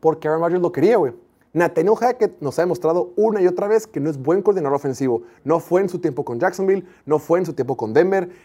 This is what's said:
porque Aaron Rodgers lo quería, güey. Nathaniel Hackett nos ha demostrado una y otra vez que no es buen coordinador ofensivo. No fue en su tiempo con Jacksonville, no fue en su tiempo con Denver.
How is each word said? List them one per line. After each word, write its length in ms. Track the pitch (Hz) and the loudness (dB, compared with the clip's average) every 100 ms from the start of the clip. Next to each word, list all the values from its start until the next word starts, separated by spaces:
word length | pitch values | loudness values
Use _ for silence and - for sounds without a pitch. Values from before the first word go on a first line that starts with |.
porque 260 | 160 156 151 | 0 0 -2
Aaron 140 | 160 | 0
Rodgers 200 | 170 180 | 0 0
lo 100 | 175 | 0
quería, 260 | 156 185 233 | 2 4 4
güey. 160 | 139 - _ _ _ | 2 -4 _ _ _
Nathaniel 440 | 156 170 165 180 220 | -2 0 2 0 2
Hackett 440 | 247 247 214 - | 0 0 -2 -2
nos 180 | 139 147 | -6 -2
ha 20 | |
demostrado 500 | 175 120 156 175 180 - | -2 0 0 0 -2 0
una 260 | 220 208 | 0 2
y 60 | 180 | 2
otra 200 | 180 202 | 2 0
vez 200 | 220 214 | 0 0
que 120 | 147 | -6
no 120 | 151 | -4
es 60 | 139 | -2
buen 240 | 131 185 | 0 0
coordinador 320 | 202 190 143 139 | 2 0 0 -2
ofensivo. 480 | 143 127 135 113 - _ | -2 -2 -2 -2 -4 _
No 160 | 135 160 | -2 -2
fue 220 | - 180 | 2 0
en 80 | 196 | 0
su 80 | 185 | -2
tiempo 260 | 165 135 | -4 -4
con 160 | 139 120 | -6 -2
Jacksonville, 460 | 185 185 190 190 180 _ 135 | -2 0 0 0 -4 _ -2
no 100 | 151 | -2
fue 220 | - 170 | 2 0
en 60 | 180 | 0
su 60 | |
tiempo 220 | 131 123 131 | -4 -4 -4
con 160 | 110 | 0
Denver. 380 | 120 185 190 180 - | 2 4 2 -2 -10